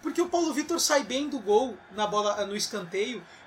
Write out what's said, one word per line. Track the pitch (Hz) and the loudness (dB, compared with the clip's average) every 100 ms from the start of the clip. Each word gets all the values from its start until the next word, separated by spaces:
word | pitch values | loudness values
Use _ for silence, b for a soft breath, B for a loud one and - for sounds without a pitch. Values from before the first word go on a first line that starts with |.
porque | 302 294 | -4 0
o | 349 | 2
Paulo | 339 330 | 2 2
Vitor | 254 294 339 | 0 -2 0
sai | - 294 | 4 2
bem | 226 254 294 | 2 -4 -2
do | 277 | -4
gol | 196 208 254 196 - | 4 4 4 -4 -12
na | 196 214 | -4 0
bola, | 208 208 208 196 | 2 2 0 -2
no | 202 | -4
escanteio, | - 214 175 190 220 226 165 B | -4 -6 -6 -4 -2 -4 -12 B